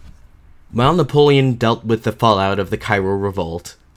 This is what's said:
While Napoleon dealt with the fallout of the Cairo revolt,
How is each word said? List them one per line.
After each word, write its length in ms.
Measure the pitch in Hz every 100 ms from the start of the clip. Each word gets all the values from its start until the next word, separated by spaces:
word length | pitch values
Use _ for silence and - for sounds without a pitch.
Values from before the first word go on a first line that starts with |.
| - - - _ _ - -
While 240 | - 127 175
Napoleon 580 | 143 143 147 139 135
dealt 320 | 120 117 117 110
with 200 | 113 -
the 60 |
fallout 460 | - 117 101 98 98
of 140 | 92
the 60 | 104
Cairo 360 | - 104 95 98
revolt, 580 | 101 95 82 85 - - _